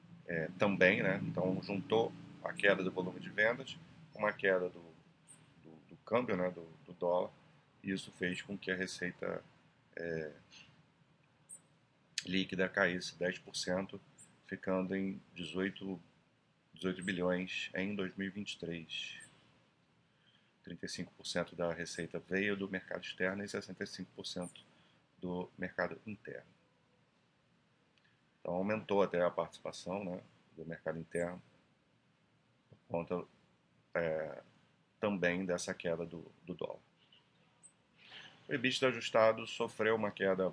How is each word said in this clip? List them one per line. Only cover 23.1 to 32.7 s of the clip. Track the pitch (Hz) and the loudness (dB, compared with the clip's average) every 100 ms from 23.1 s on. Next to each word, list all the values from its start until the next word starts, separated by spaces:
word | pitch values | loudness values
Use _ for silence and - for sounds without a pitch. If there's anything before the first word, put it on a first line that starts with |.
| - 92 101 | -2 -2 -2
e | 101 | -4
sessenta | 101 101 92 101 | -6 -6 -8 -8
e | |
cinco | - 92 | -8 -12
por | - - | -10 -8
cento | 90 85 - - - _ _ _ _ | -6 -8 -10 -20 -20 _ _ _ _
do | 90 90 90 - | -6 -4 -6 -6
mercado | 90 - 90 80 110 | -4 0 -2 -2 -12
interno. | 101 73 60 - _ _ _ _ _ _ _ _ _ _ _ _ _ _ _ _ _ _ _ | -12 -12 -14 -14 _ _ _ _ _ _ _ _ _ _ _ _ _ _ _ _ _ _ _
Então | - | -2
aumentou | 90 98 107 90 101 | 0 2 0 4 4
até | 92 87 | 6 4
a | 87 | 4
participação, | 87 82 - 80 - 90 98 | 2 -2 -6 -10 -8 -6 -4
né, | 95 92 - - _ 80 | -4 -8 -10 -20 _ -14
do | 80 | -10
mercado | 82 80 80 | -6 -4 -6
interno | 82 85 87 90 - - _ _ _ _ _ _ _ _ _ _ | -4 -4 -4 -6 -14 -20 _ _ _ _ _ _ _ _ _ _
por | _ | _